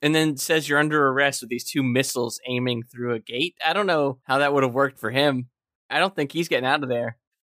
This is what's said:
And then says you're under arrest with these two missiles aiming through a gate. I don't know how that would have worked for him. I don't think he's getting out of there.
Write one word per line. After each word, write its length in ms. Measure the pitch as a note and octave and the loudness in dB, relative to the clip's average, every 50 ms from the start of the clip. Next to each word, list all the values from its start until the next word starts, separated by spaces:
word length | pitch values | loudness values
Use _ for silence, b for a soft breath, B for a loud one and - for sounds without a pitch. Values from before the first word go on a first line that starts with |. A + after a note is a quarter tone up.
And 140 | C#3+ D3+ D#3 | 0 2 2
then 220 | D#3 D#3 D#3 C#3 | 4 2 2 0
says 320 | C3+ - - E3 D#3+ C#3+ C#3 | -2 -2 0 0 0 0 2
you're 120 | C#3+ D3 | 2 2
under 260 | D3+ D3+ D#3 D3+ C#3 | 2 2 2 2 2
arrest 360 | C3+ B2+ C3+ C#3 C#3 C3 - | 2 2 2 2 2 0 -2
with 80 | B2 A2 | -6 -6
these 120 | B2 - | -6 -6
two 220 | - - - C#3+ C3 | -6 -4 -2 0 0
missiles 560 | B2 A#2+ C3 C3 - - B2+ A#2+ A#2 - - - B2+ | 2 2 2 0 0 -2 -4 -4 -4 -6 -8 -8 -4
aiming 340 | B2+ B2 B2+ B2+ A#2+ A2+ | -4 -2 0 -2 -2 -4
through 320 | A#2 - - A#2+ B2 A#2+ A#2 | -6 -10 -10 -8 -6 -4 -4
a 60 | A2 | -6
gate. 340 | - - A#2 B2+ E3 F3 - - D#3 | -6 -6 -6 -4 -4 -4 -6 -4 -2
I 80 | D#3+ | -2
don't 140 | E3+ G3+ G#3 | 0 0 0
know 320 | F#3 E3 D3+ C#3+ C#3 C3 - _ | 0 2 2 0 0 -2 -4 _
how 140 | - C3 C#3 | 0 2 2
that 140 | C#3+ C#3+ | 2 2
would 120 | C#3+ C#3 C3+ | 4 2 2
have 100 | B2+ A#2 | 2 2
worked 240 | C3+ C#3 C3 - - | 2 0 0 -2 -4
for 120 | A#2 A2 | -6 -2
him. 360 | A#2+ C3+ D3 D3 C3+ B2+ B2+ - _ _ _ _ _ _ _ - | 0 2 2 2 2 0 -4 -8 _ _ _ _ _ _ _ -4
I 100 | C3+ D3+ | -2 0
don't 160 | F3+ G3 - | 0 0 0
think 160 | D#3+ D3 C3+ | -4 -6 -4
he's 160 | - E3 E3+ - | -2 -4 -2 0
getting 180 | E3 B2 B2+ | 0 0 2
out 160 | C3 D3 D3+ | 2 0 0
of 60 | C#3+ B2+ | 0 -2
there. 300 | A#2+ A#2+ A#2+ A#2 A2+ - _ _ _ _ _ _ | -2 -2 -2 -4 -8 -12 _ _ _ _ _ _